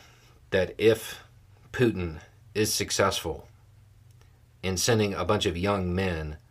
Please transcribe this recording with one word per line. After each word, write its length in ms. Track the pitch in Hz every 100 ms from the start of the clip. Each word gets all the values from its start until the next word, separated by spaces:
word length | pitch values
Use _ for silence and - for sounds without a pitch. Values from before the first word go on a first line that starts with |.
| - - _ - -
that 220 | 95 87 -
if 440 | 107 107 - - - - - - -
Putin 480 | - 120 92 87 78 - _ -
is 200 | 104 104
successful 760 | - 90 - 98 - 82 - - - - - - - - - - _ _ _
in 140 | 92 92
sending 360 | - 113 101
a 120 | 87 87
bunch 200 | 107 101
of 120 | 87
young 380 | 98 101 90 90
men 420 | 95 82 78 76 -